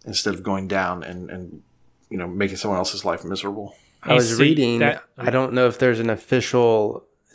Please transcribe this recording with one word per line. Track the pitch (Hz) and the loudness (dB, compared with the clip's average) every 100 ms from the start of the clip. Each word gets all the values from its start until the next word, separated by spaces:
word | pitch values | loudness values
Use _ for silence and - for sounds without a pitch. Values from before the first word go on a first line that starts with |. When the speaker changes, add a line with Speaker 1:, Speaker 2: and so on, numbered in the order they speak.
| - | -8
Speaker 1:
instead | 98 104 | -4 -4
of | 90 | -4
going | 92 95 95 | -4 -4 -2
down | 98 90 90 | -2 -2 -4
and, | 78 90 90 | -10 -12 -12
and, | 90 87 78 _ _ _ _ - | -12 -14 -18 _ _ _ _ -12
you | 98 | -8
know, | 87 | -6
making | 92 98 92 | -2 -2 -2
someone | 107 92 | -2 -2
else's | 92 95 | -2 -4
life | 95 82 | -4 -4
miserable." | 82 95 101 104 101 - _ _ | -4 -6 -6 -8 -12 -16 _ _
Speaker 2:
I | - | 2
Speaker 3:
You | |
Speaker 2:
was | 123 117 113 | 2 4 4
Speaker 3:
see | |
Speaker 2:
reading, | 143 156 120 117 | 4 4 2 2
Speaker 3:
that | 143 151 - - | 2 0 -10 -6
Speaker 2:
I | 117 | 0
don't | 127 131 | 0 0
know | 127 123 | 2 2
if | 110 | 4
there's | 127 113 | 2 2
an | 113 | 0
official | 107 - 127 - 123 117 110 104 120 _ _ _ | -2 0 0 2 2 4 4 2 -4 _ _ _